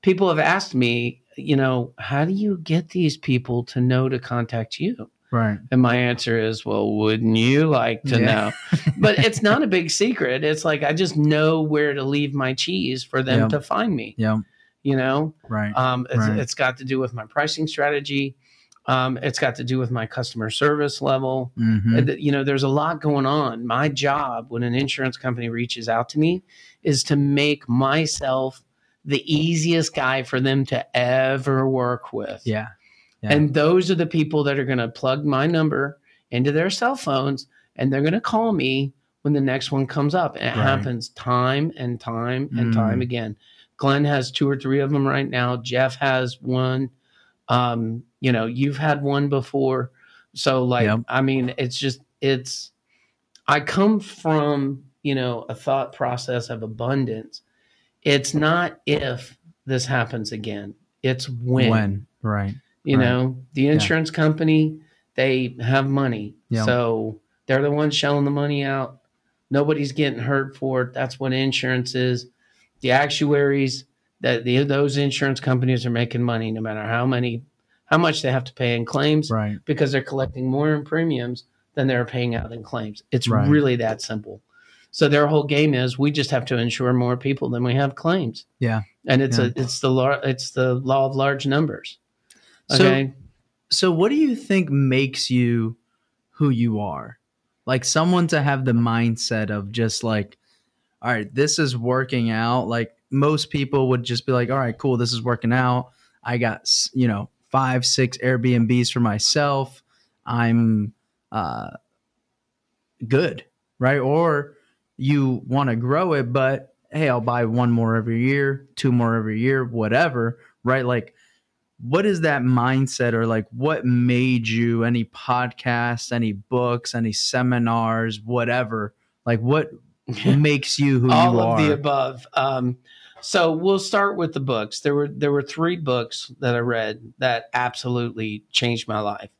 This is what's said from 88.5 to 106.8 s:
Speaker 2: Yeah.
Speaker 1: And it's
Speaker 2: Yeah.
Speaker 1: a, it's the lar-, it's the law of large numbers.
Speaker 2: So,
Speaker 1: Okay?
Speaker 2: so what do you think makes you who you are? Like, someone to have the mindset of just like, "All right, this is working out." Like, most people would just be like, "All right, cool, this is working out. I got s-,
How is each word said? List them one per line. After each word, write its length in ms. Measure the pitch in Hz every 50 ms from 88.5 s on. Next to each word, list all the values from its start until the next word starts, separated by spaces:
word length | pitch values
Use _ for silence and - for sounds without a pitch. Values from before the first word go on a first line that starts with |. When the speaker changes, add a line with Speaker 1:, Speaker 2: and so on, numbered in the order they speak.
| _ _
Speaker 2:
Yeah. 220 | 127 117 113 110 101 _ _ _ _
Speaker 1:
And 140 | - 135 127
it's 160 | 135 131 120
Speaker 2:
Yeah. 80 | 120 127
Speaker 1:
a, 160 | 120 120 -
it's 180 | 131 123 - -
the 100 | - 131
lar-, 300 | 131 131 127 135 139 131 -
it's 280 | 135 127 127 - -
the 240 | - 131 127 127 123
law 300 | 123 131 127 135 135 135
of 80 | 135 135
large 300 | 135 135 139 139 139 135
numbers. 520 | 139 139 147 160 - 98 - - - - _ _ _ _ _ _ _ - _ _ _ _ _ _ -
Speaker 2:
So, 60 | 139 131 -
Speaker 1:
Okay? 280 | 139 135 135 139 135 135 - - - _ _ _ _ _ _ _ _
Speaker 2:
so 220 | - - - 185
what 180 | 170 160 185 220
do 60 | 285
you 200 | 302 320 277 240
think 340 | - - - 202 190 180 143
makes 600 | 139 139 139 131 131 131 139 131 131 - - -
you 460 | 127 123 123 120 117 117 113 113 113 _ _ _ _ _ _ _ _ _ _ _
who 180 | _ - 151 143
you 300 | 131 113 120 117 107 104
are? 380 | 104 98 76 67 57 58 120 _ _ _ _ _ _ _ _ _ _
Like, 180 | - 131 127 123
someone 420 | - - 156 160 180 180 180 170
to 140 | 160 - 151
have 220 | 139 143 143 135 131
the 60 | 127 117
mindset 760 | 117 117 117 113 117 117 117 113 117 - - 117 110 107 101
of 220 | 107 104 98 98
just 320 | 107 117 113 110 - - -
like, 340 | 113 110 107 101 104 - _ _ _ _ _ _ _ _ _ _ _ _ _
"All 100 | - 120
right, 220 | 123 113 104 98 101
this 260 | 127 143 151 - -
is 160 | 156 135 123
working 540 | 120 113 123 127 131 131 131 135 123 117 113
out." 380 | 110 110 113 117 120 127 104 101
Like, 260 | 117 117 113 113 _ _ _ _
most 400 | 135 139 139 147 156 147 151 -
people 400 | - 147 139 135 139 139 131 127
would 140 | 127 123 120
just 220 | 120 120 117 -
be 60 | -
like, 180 | 127 123 120 117
"All 80 | 131
right, 200 | 139 131 117 110
cool, 180 | - - 139 127
this 140 | 117 120 113 120
is 80 | 117
working 300 | 113 123 120 113 - 113 120
out. 360 | 127 127 123 123 127 127 - _ _ _ _ _ _ _
I 140 | 113 123
got 240 | 120 120 113 104 -
s-, 280 | _ - - -